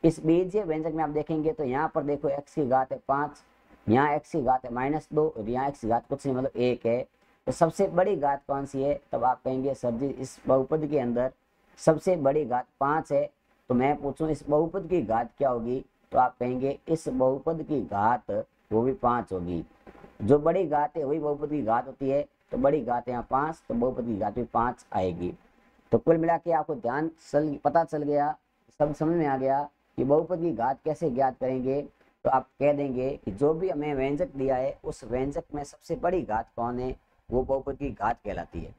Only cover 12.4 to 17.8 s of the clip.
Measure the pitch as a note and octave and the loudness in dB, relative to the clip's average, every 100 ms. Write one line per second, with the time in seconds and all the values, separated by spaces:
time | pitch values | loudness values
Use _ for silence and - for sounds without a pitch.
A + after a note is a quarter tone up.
12.4 | C#3 B2 B2+ _ C#3 D3+ - C#3+ D3 _ | 0 -2 -4 _ 0 0 0 0 -2 _
13.4 | _ _ _ B2 C3+ D3 C#3 C3+ D#3 D3+ | _ _ _ 2 4 2 -2 -2 -2 -2
14.4 | - D3+ E3+ F#3 D#3+ F3+ A2 A2 B2 _ | 2 2 2 -2 0 0 2 0 -2 _
15.4 | C#3 B2 A2+ B2+ B2+ _ _ - B2+ - | 0 0 -2 -4 -6 _ _ 2 2 2
16.4 | B2 B2+ C3 - - D#3+ - B2+ C3 C#3 | -4 0 -2 -4 -2 -4 -2 2 2 2
17.4 | D3+ E3 D#3 D3 | -2 -4 -2 -4